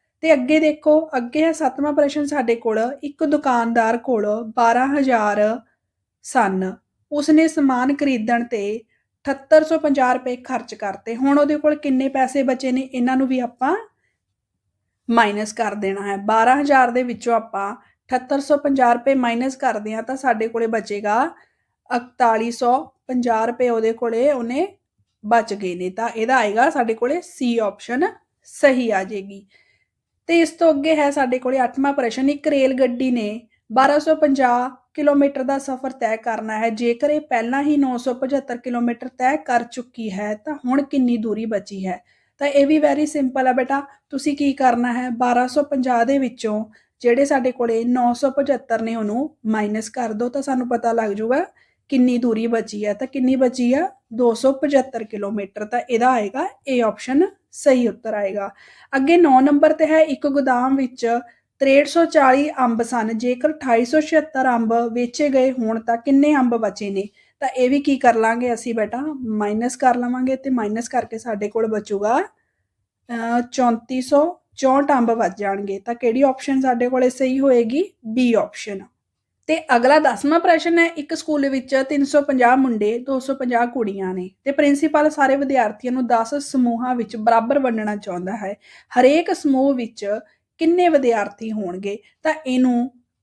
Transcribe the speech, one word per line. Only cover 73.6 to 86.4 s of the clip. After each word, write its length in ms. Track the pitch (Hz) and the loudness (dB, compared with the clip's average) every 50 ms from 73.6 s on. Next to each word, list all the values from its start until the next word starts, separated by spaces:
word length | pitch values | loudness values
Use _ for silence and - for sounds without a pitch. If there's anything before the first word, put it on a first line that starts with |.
| 247 240 233 233 - - 262 254 | 0 2 0 -2 -4 -6 -6 -6
ਸੌ 400 | 254 - 294 285 302 349 359 - _ _ _ | -2 2 2 4 4 2 -2 -8 _ _ _
ਚੌਂਹਠ 360 | - 269 262 262 285 285 285 | -2 0 2 2 2 2 2
ਅੰਬ 200 | 294 254 233 233 233 | 2 2 2 2 2
ਬਚ 240 | 226 160 175 190 202 | 0 0 -2 -4 -4
ਜਾਣਗੇ। 400 | 202 196 196 202 202 196 196 196 | -4 -4 -4 -4 -6 -8 -8 -8
ਤਾਂ 160 | - 240 233 | -8 -8 -6
ਕਿਹੜੀ 280 | - 262 233 226 262 | -2 -2 0 0 0
ਆਪਸ਼ਨ 380 | 285 269 262 262 - 277 269 269 | 0 -2 -2 -4 -4 -4 -2 -2
ਸਾਡੇ 280 | 262 254 247 233 247 247 | 0 0 -2 -2 -2 -2
ਕੋਲੇ 220 | 254 254 254 254 | 0 0 0 0
ਸਹੀ 300 | 254 - 269 254 262 269 | -2 -2 -4 -2 -2 0
ਹੋਏਗੀ? 440 | 269 277 254 233 233 220 247 302 392 392 _ _ - 220 220 254 | 2 2 2 2 0 0 -2 -4 -4 -6 _ _ -12 -6 -2 0
B 140 | 254 240 226 196 | 0 2 2 0
ਆਪਸ਼ਨ। 440 | - - - - - 214 202 190 - - _ _ _ _ _ _ _ _ _ _ _ - | 0 -2 -8 -12 -12 -12 -12 -12 -14 -18 _ _ _ _ _ _ _ _ _ _ _ -2
ਤੇ 80 | 320 330 - - 254 | -2 -2 0 0 2
ਅਗਲਾ 220 | 240 240 254 294 - | 4 4 4 4 4
ਦਸਵਾਂ 400 | 311 262 233 - - 285 320 339 | 4 2 0 -2 0 0 0 2
ਪ੍ਰਸ਼ਨ 380 | 349 359 330 320 330 339 339 339 | 4 2 2 2 2 0 2 2
ਹੈ, 80 | 339 | 2
ਇੱਕ 280 | 339 339 311 285 - 330 | 0 -2 -6 -10 -8 -10
ਸਕੂਲ 340 | 311 - - 302 285 277 277 | -8 -4 -4 -2 -2 0 -2
ਵਿੱਚ 260 | 269 262 262 - 277 269 262 269 | -2 -4 -4 -2 -2 -2 -2 0
ਤਿੰਨ 160 | 302 285 277 | -2 -2 0
ਸੌ 160 | 277 - 294 | 2 2 2
ਪੰਜਾਹ 340 | 285 294 269 254 240 240 254 | 2 2 2 2 4 4 4
ਮੁੰਡੇ, 420 | 269 262 254 233 214 208 208 233 240 | 4 2 2 0 0 0 -2 -2 -4
ਦੋ 200 | 247 277 269 254 | -4 -4 -6 -4
ਸੌ 160 | 262 269 269 | -4 -6 -6
ਪੰਜਾਹ 320 | 277 262 247 247 233 240 | -4 -2 0 0 0 0
ਕੁੜੀਆਂ 480 | 240 240 262 226 202 196 196 190 185 185 | 0 -2 -4 -4 -4 -4 -6 -6 -6 -6
ਨੇ 160 | 185 180 190 - _ - | -6 -8 -10 -12 _ -6
ਤੇ 80 | 269 | -4
ਪ੍ਰਿੰਸੀਪਲ 580 | 277 285 294 285 285 285 320 302 311 302 294 302 | 0 2 2 2 2 2 2 2 2 2 0 0
ਸਾਰੇ 260 | 302 294 277 262 269 | 0 0 2 2 2
ਵਿਦਿਆਰਥੀਆਂ 560 | 277 285 269 277 254 226 214 - - - 247 | 0 0 0 0 0 0 0 -4 -6 -8 -6
ਨੂੰ 140 | 247 262 247 | -4 -2 0
ਦਸ 280 | 226 240 226 226 - 285 | 0 0 0 0 -2 -6
ਸਮੂਹਾਂ 600 | 285 | -8